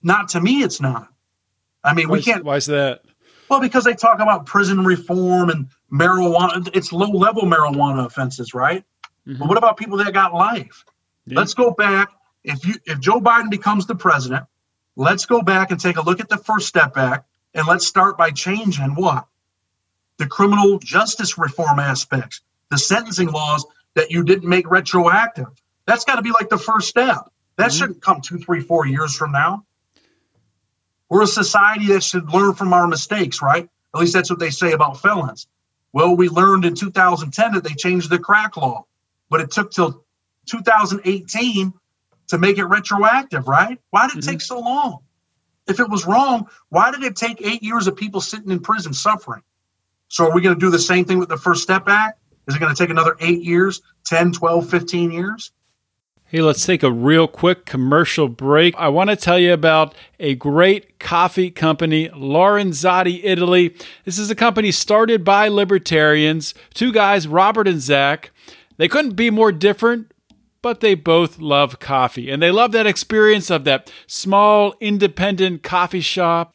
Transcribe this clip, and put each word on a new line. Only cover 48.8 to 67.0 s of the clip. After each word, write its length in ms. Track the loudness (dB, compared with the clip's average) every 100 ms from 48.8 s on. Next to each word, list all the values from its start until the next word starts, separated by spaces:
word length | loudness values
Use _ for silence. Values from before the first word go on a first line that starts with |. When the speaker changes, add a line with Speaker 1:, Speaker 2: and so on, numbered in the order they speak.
| -4
Speaker 1:
suffering? 500 | -4 -2 -2 -4 -18 _ _ _ _ _ _ _
So 180 | 0 2
are 40 |
we 80 | 4
gonna 140 | 2 2
do 160 | 2
the 80 | 2
same 240 | 2 0 2
thing 140 | 0
with 100 | -2
the 80 | -4
First 240 | -2 -2
Step 280 | 0 -2 2
Act? 300 | 0 0 -6 _ _ -8
Is 80 | -4
it 40 |
gonna 140 | -2
take 160 | 0 -2
another 280 | 2 0 0
eight 240 | 0 0
years, 380 | 0 0 0 -2 _ _ -4
ten, 260 | 0 2
twelve, 360 | 0 0 0 0
fifteen 440 | -2 -2 -2 -2
years? 400 | -4 -8 -10 -16 _ _ _ _ _ _ _ _
Speaker 2:
Hey, 160 | 0
let's 240 | 2 2 0
take 160 | 2
a 100 | 2
real 360 | 2 4 4 4
quick 360 | 2 0 0
commercial 640 | -4 -4 2 2 2 0 -2
break. 460 | -2 2 4 4 2
I 120 | 0
wanna 280 | 0 0 0
tell 220 | 2 4
you 160 | 4
about 400 | 4 4 4 2 -4 -20 _
a 140 | -6
great 640 | -4 0 4 4 2 -2 _
coffee 540 | -4 0 0 0 -4
company, 580 | -2 -2 0 0 0 -2
Lorenzotti 1120 | -8 -2 2 4 4 0 -2 0 2 0 -2
Italy. 520 | -2 0 2 4 2 -2 -20 -18
This 140 | -10 -8
is 140 | -6
a 40 | 0
company 360 | 0 2 -2
started 520 | -2 2 2 4 2
by 240 | 2 2 4
libertarians, 1080 | 2 2 0 2 2 4 4 2 0 -6 -14 _
two 180 | -4 0
guys, 360 | 2